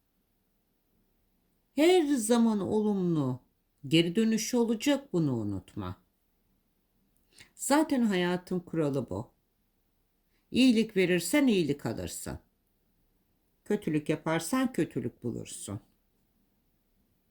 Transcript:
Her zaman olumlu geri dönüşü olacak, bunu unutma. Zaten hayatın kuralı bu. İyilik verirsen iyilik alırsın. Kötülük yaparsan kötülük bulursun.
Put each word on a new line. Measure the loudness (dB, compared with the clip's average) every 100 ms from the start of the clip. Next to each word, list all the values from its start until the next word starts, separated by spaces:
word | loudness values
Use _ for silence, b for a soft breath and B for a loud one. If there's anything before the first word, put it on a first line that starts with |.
| _ _ _ _ _ _ _ _ _ _ _ _ _ _ _ _ _ 2
Her | 4 4 4
zaman | 0 2 2 2 2
olumlu | -2 0 0 0 0 0 0 -4 _ _ _ _ 0
geri | 2 2 2
dönüşü | 0 0 -2 0
olacak, | 0 0 0 0 -2
bunu | -2 0 0
unutma. | -2 -6 -10 -10 -10 -10 _ _ _ _ _ _ _ _ _ _ _ _ _ b b b
Zaten | 0 2 2 2
hayatın | 2 2 2 -2 -4 -8
kuralı | -6 -4 -2 -2 -6
bu. | -8 -10 _ _ _ _ _ _ _ _ _ _ _ _
İyilik | 2 4 4 2 2
verirsen | 2 2 2 2 4
iyilik | 2 2 -2 -4
alırsın. | -6 -8 -10 -10 -12 _ _ _ _ _ _ _ _ _ _ _ _ -4
Kötülük | -4 -2 -4 -2
yaparsan | -4 -2 -4 -2 -2 -2
kötülük | -2 -4 -4 -8 -8
bulursun. | -10 -8 -10 -14 -12 -12 -12 _ _ _ _ _ _ _ _ _ _ _ _ _ _